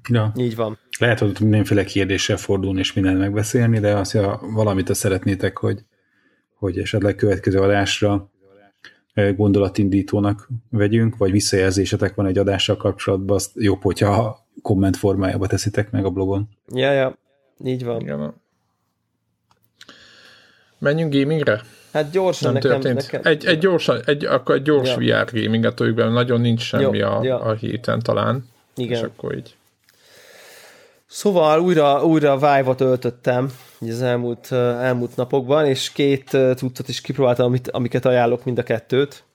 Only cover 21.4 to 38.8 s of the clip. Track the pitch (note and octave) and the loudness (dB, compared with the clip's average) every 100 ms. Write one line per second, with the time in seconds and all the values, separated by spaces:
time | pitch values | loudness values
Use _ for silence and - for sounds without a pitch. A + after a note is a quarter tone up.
21.4 | C3+ G#2+ - - - D3+ D3+ F3+ F#3 - | 0 0 -4 -20 -8 -4 -2 0 0 0
22.4 | D3 A#2+ C3 C3+ C3+ B2 - C3+ E3 D#3 | 0 0 2 0 0 -2 -4 -4 0 0
23.4 | - D#3+ F#3+ E3+ - B2 - D3 - C3+ | 0 2 2 2 0 -2 0 -2 0 -2
24.4 | - C#3+ C#3 D3 B2+ B2 A#2+ A2 G#2+ A#2 | 0 0 2 2 2 0 2 2 0 -2
25.4 | G#2+ A2+ A2+ A2+ A#2 A2+ A2+ A#2 B2 A#2+ | 0 0 0 0 0 2 2 2 0 2
26.4 | A#2+ A#2 - - C3+ G#2 G#2+ G#2+ B2 B2 | 2 0 0 0 0 2 0 0 -2 -2
27.4 | A2+ A2 A2+ - A#2 A#2 A#2 G#2+ A2 C3 | -2 -4 -4 -6 -4 -2 0 0 0 -2
28.4 | B2+ _ _ - A#2+ A#2+ A2+ - - C3 | -6 _ _ -10 -6 -4 -6 -8 -10 -10
29.4 | B2+ _ _ _ _ _ _ - - - | -12 _ _ _ _ _ _ -20 -20 -20
30.4 | - - - - - _ _ - G#3 F#3 | -20 -20 -20 -20 -20 _ _ -4 0 4
31.4 | D#3 D#3 F3+ E3 D3 C#3 D#3+ D#3 D3 C3+ | 4 4 4 4 4 4 4 4 4 4
32.4 | D3 C#3 C3 B2+ C3 B2+ B2 A#2+ - B2 | 4 4 2 2 2 2 -2 -4 -2 0
33.4 | C3+ B2+ - - A2+ A#2 B2+ A#2+ A#2+ A#2 | -2 -6 -20 -12 -8 -4 -2 -2 -2 -6
34.4 | - B2+ B2 A#2+ B2+ B2 A#2+ - B2 C#3 | -4 -2 0 0 -2 -2 -4 -4 -2 -2
35.4 | B2 D3 D3 C3 - - C#3+ C3+ - C3+ | 0 2 2 0 -4 0 0 0 0 2
36.4 | C3 B2+ B2+ - C3+ B2+ - C3+ B2+ B2 | 2 2 -4 -8 -10 -10 -8 0 2 2
37.4 | B2 B2+ B2 - A#2+ B2+ C3 B2 A#2 A#2+ | 2 0 -2 -4 -2 0 2 2 2 0
38.4 | C3 A#2+ A#2 A2+ | -2 -4 -2 -4